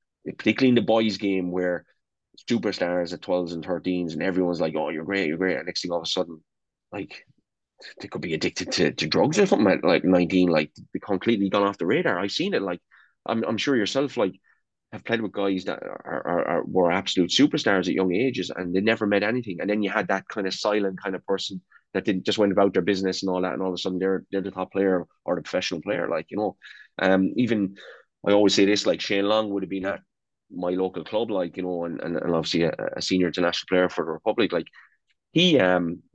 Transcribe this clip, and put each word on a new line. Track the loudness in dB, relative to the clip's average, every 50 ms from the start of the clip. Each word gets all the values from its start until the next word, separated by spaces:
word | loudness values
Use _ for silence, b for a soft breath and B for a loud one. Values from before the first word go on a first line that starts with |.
| _ _ _ _ _
particularly | -14 -12 -2 0 0 2 4 4 4
in | 4
the | 4
boys' | 4 4 2 2 2 0 -2 -2
game, | -2 -2 0 0 -2 -2
where | -2 -2 -2 -2 -2 -4 -6 _ _ _ _ _ _ _ _ _ _ -20 _ -2
superstars | -2 0 0 -2 -2 -2 -2 -2 0 -2 -2 -4 -6
at | -10
twelves | -4 -2 -2 -2 -2 -4 -6
and | -8 -6
thirteens, | -6 -6 -4 -2 -2 -2 -2 -2 -4
and | -4 -4
everyone's | -4 -2 0 0 0 0 0 0
like, | -2 -2 -2
"Oh, | -4 -4 -4
you're | -6 -6 -6
great, | -4 -2 -2 -2 -2
you're | -2 0
great." | 0 0 -2
And | -2 -6 -8
next | -8 -8
thing, | -6 -4
all | -6 -4
of | -4
a |
sudden, | -4 -4 -4 -4 -4 -8 -16 _ _ _ _ _ _ _ _ _ _
like, | -12 -12 -12 -12 -14 -20 -20 _ _ _ _ _ _ _ _ _ _ _ B B B -16
they | -16 -10
could | -10 -8
be | -6 -4 -4
addicted | -2 -2 -4 -4 -4 -6 -4 0
to, | 2 2 2
to | 2 -2 -4 0
drugs | 2 2 2 4 4 4
or | 4
something | 4 4 4 6 4
at, | 4 4 4
like, | 4 4 4 4
nineteen, | 4 4 4 4 4 4 4 4 4
like, | 4 2 0 -2 _ -18 -20 -10 -10
they | -10
completely | -4 -4 -4 -2 0 0 2 2 0 0
gone | 2 2 2
off | 2 0 0
the | 0
radar. | 0 2 2 2 0 0 0
I've | -2 -4 -4
seen | -4 -2 -2 -2
it. | -2
Like, | -2 -2 -6 -6 -10 b b b b b b b _
I'm, | -4 -2 -2 0
I'm | -2 -2 -2
sure | 0 2 2 2
yourself, | 2 0 0 -2 -2 -2 0 0
like, | 0 0 0 -6 _ _ _ _ _ _ _ _ _ _
have | -16 -14 -4
played | -2 -2 -2
with | -2 -4
guys | -2 -2 0 0 0 0 -2
that | -6 -6 -6
are, | -8 -12 -12 -12 -10 -8 -8 -6 -2
are, | 0 0 0 0
are, | 0 0 -2 -2
were | 0 2 2 4 4
absolute | 4 2 0 0 2 2 2 2
superstars | 4 4 4 4 4 0 0 2 2 2 2 0
at | 0
young | 2 2 2 2
ages, | 2 0 0 -2 -4 -6 -6 -6
and | -8 -6 0 0
they | 2
never | 2 2 2 2 0 0
met | 2 2 2
anything. | 0 -2 -2 -4 -6 -8 -6
And | -2 -2
then | 0 0
you | 0 0
had | 0 -2 0 0
that | -2 -2 -2 -6
kind | -6 -4 -4
of | -4 -4
silent | -2 0 0 2 2 0 -2 -4 -4
kind | -6 -6 -8
of | -6 -2
person | -2 -2 -2 -2 -8 -10 -12 -14 b b b b _ _
that | -4 -2
didn't, | 0 -2 0 0
just | -2 2 2
went | 2 4
about | 4 4 4 4 4
their | 2
business | 2 2 0 0 0 -2 -2 -2 -2
and | -2
all | -2 0 -2
that, | -2 -2
and | -2
all | -4 -4
of | -4
a | -4
sudden | -4 -4 -4 -2
they're, | 0 0 0 -2 -4 _
they're | -4 -4
the | -4 -4
top | -6 -6 -8 -4 -2
player | 0 2 2 2 2 -2 -6 _ _ _
or | -4 -4 -2
the |
professional | -4 -4 -4 -2 -2 -2 -6 -6
player, | -4 -4 -4 -2 -2 -2
like, | -2 -4 -4 -6
you | -4 -4
know. | -4 -4 -4 B B B B B B B B 0
Um, | 2 4 4 4 4 2 2 0
even, | 2 2 2 0 0 -2 -4 B B B B B B B _ _ 2 4
I | 6
always | 6 6 6 6
say | 6 4
this, | 4 4 2 2
like, | 0 0 0
Shane | -2 -2 0 0 2 2
Long | 2 0 0 0
would | -4 -4 -4
have | -4
been | -6 -6 -4
at | -4 -6 -8 -10 _ _ _ _ _ _ _ _ _
my | -10 -6 -4 -2
local | 0 0 0 -2 -2 -6 -10
club, | -4 -4 -4 -2 0
like, | -2 -2 -2 -4 -4 -6
you | -6
know, | -4 -4 -4 -4
and, | -6 -6 -6
and, | -6 -4 -4 -4
and | -2 0 0
obviously | 0 0 0 0 2
a, | 2 2 0 -2 -6 -6 -6
a | -6
senior | -2 0 2 2 2
international | 2 2 0 0 0 0 -2 -4 0
player | 2 2 2 2
for | 0 -2 -4
the | -4
Republic. | -6 -4 -2 -2 0 2 0 0 0
Like, | -2 -4 -6 b b b b b b b b b _ _ _
he, | _ 2 4 6 6 6
um, | 6 4 4 2 2 -2 -4 -6 -12 _ _